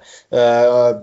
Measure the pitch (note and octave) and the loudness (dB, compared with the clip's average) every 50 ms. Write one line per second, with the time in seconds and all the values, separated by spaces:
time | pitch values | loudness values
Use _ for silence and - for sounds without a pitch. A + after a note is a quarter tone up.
0 | - - - - _ _ - B2 A#2+ A#2 A#2 A#2+ A#2+ A#2+ B2 B2 A#2+ A#2+ A#2+ G#2 | -18 -20 -20 -20 _ _ -4 -2 0 0 0 0 0 0 2 2 0 0 -2 -4